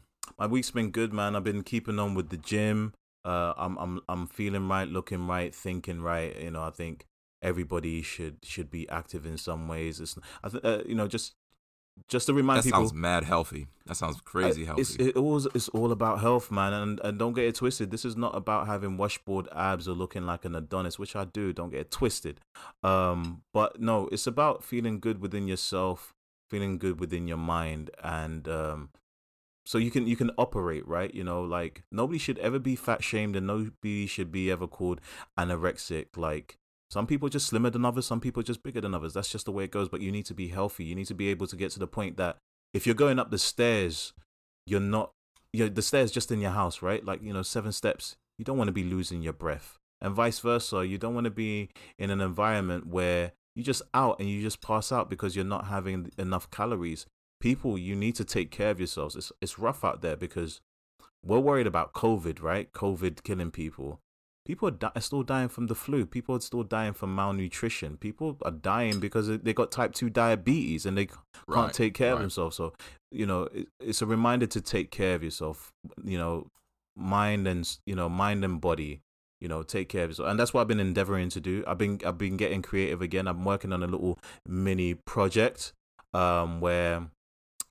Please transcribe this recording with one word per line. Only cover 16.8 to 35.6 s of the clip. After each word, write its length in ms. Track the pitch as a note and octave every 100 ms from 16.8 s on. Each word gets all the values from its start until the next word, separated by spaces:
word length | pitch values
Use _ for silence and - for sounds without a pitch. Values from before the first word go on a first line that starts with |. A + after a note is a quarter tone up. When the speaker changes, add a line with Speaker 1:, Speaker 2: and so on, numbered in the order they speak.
| G#2 G#2 G#2
Speaker 1:
and 120 | G#2
don't 160 | A#2
get 120 | A#2+ A#2
it 100 | A2+
twisted. 340 | B2 - G2+
This 140 | A2
is 140 | B2 A2+
not 180 | A#2+ G2
about 320 | G2 G#2+ G#2+
having 300 | G#2 G2 F#2+
washboard 500 | G2+ - - F#2+ F2 D#2
abs 320 | F#2+ F#2 E2+
or 60 |
looking 320 | F2 F2+ G2 F2
like 180 | E2+
an 120 | F2 E2+
Adonis, 440 | D#2 F#2 F2+ -
which 160 | G2+ G#2
I 80 |
do. 300 | F#2 G#2+ G2
Don't 160 | F2 F2
get 100 | C2+
it 120 | -
twisted. 500 | - B2 - D#2 C#2+ _ - - -
Um, 600 | F#2+ F#2+ F2+ F2 E2+ E2+ _
but 260 | G#2+ G#2+ -
no, 300 | A2+ A2 G2
it's 160 | - -
about 360 | B2 D3+ -
feeling 360 | - A#2+ A#2 G#2
good 220 | A2+ G#2
within 260 | F#2+ G2+ G2
yourself, 680 | F#2 - F#2 F#2 F2+ - _ _ _ -
feeling 280 | G#2 G2 F#2
good 200 | F#2 E2
within 260 | F2 F2 F2
your 80 | E2
mind, 540 | E2 E2 D#2+ D#2 D2+ -
and, 460 | E2 D#2+ D#2+ D#2+ D2+
um, 420 | D#2+ D#2 D#2 C#2+ _ _ _ _ _ _ _ -
so 120 | A#2
you 140 | A#2
can, 160 | C3 A#2
you 80 | A#2
can 160 | A#2+ -
operate, 500 | B2+ G#2 F2 D#2 -
right? 260 | E2+ G2
You 120 | - F2+
know, 160 | F2
like, 420 | F2 F2 E2+ - -
nobody 260 | G#2 C3 E3
should 220 | - -
ever 180 | A2+ C3+
be 200 | C3 B2+
fat 260 | - A2
shamed, 320 | - A2 G#2 G2
and 120 | F#2+
nobody 600 | G#2+ A2 - G#2+ G#2 G2+
should 240 | - F2
be 180 | F#2+ F#2
ever 160 | F2+ F2
called 360 | - F2+ F2 - - - -
anorexic. 680 | F2 E2+